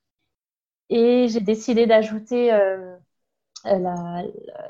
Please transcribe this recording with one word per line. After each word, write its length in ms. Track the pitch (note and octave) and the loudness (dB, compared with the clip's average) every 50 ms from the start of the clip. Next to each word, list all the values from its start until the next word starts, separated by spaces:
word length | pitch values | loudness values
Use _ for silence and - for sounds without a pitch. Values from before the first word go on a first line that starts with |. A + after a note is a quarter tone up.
| _ _ _ _ _ _ _ _ _ _ _ _ _ _ _ _ _ _ | _ _ _ _ _ _ _ _ _ _ _ _ _ _ _ _ _ _
Et 380 | - A#3 A#3 A#3+ B3 B3 B3 A#3 | 0 2 4 4 4 4 2 2
j'ai 100 | G#3+ A#3 | 0 -2
décidé 460 | G3 G3 A3 A3 - - A#3+ A3+ A#3 | 0 0 -2 -2 -2 0 2 2 4
d'ajouter, 680 | A3+ A3+ A3 G#3+ G#3+ G#3+ G#3+ A3 - B3 A#3+ A#3+ A#3+ A3 | 4 4 4 4 0 -6 -10 -8 -4 -2 0 2 2 4
euh, 420 | G#3 G3 F#3+ F#3+ F#3+ F#3 F3+ F3+ F3+ _ _ _ _ _ _ _ _ _ _ _ - - | 4 2 2 -2 -6 -10 -16 -20 -20 _ _ _ _ _ _ _ _ _ _ _ -14 -2
la, 580 | - G3+ F#3 F3+ F3+ F3 F3 F3 F3 F3 F3 F#3 - - - - - - - - - | -2 -2 0 0 -4 -4 -6 -8 -8 -8 -10 -10 -10 -14 -16 -18 -18 -18 -18 -18 -18